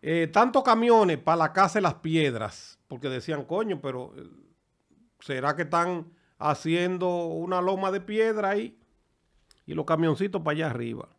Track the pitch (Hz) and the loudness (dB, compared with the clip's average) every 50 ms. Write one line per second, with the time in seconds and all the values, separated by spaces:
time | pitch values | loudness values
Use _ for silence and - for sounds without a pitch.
0 | - 156 160 170 165 160 165 202 233 254 - 285 269 - 226 226 233 240 233 226 | -2 -2 0 0 0 2 4 4 4 4 4 2 4 4 4 4 6 6 6 6
1 | 214 180 165 131 - - 165 170 160 151 160 185 196 180 - 214 196 170 - - | 6 4 2 0 0 0 2 2 2 2 4 4 4 4 4 0 0 0 -2 -2
2 | - 160 160 160 156 143 120 113 110 101 - - - - - _ _ _ 139 123 | -6 0 0 2 2 2 0 -2 -6 -8 -8 -12 -20 -20 -20 _ _ _ -14 -8
3 | 131 139 131 127 120 - 160 143 135 - 165 190 226 220 190 147 135 139 127 123 | -6 -6 -6 -6 -4 -6 -6 -6 -4 -4 -4 -4 -2 -2 -4 -6 -6 -8 -8 -8
4 | 123 - - - - - - - - _ _ _ _ _ _ _ _ _ _ _ | -10 -12 -14 -18 -20 -20 -20 -20 -20 _ _ _ _ _ _ _ _ _ _ _
5 | _ _ _ _ - - 139 131 127 143 151 151 175 143 160 170 170 175 180 175 | _ _ _ _ -10 -8 -6 -2 0 0 0 0 -2 0 0 0 2 0 -2 -4
6 | 160 - _ _ _ _ _ _ - 147 147 - - 160 165 170 175 180 185 180 | -8 -10 _ _ _ _ _ _ 0 0 0 0 0 0 0 2 0 0 -2 0
7 | 180 180 175 175 170 165 165 165 165 180 185 180 180 185 196 185 190 190 190 202 | 0 0 0 -2 -4 -4 -6 -6 -4 -2 -2 0 0 0 0 0 -2 -2 -2 -2
8 | 190 190 214 220 220 226 220 214 208 190 202 208 226 240 - _ _ _ _ _ | -6 -4 -2 0 0 0 0 0 -2 -2 -2 -2 -4 -6 -12 _ _ _ _ _
9 | _ _ _ _ _ _ _ _ _ _ _ _ _ - 156 156 147 147 165 156 | _ _ _ _ _ _ _ _ _ _ _ _ _ -8 -6 -6 -2 0 0 2
10 | 165 165 151 - 190 202 190 196 160 156 151 151 160 156 120 120 120 117 113 - | 2 2 2 0 -2 -4 -4 -4 -2 -2 -2 -2 -2 -4 -4 -6 -6 -8 -8 -10
11 | - - _ | -12 -16 _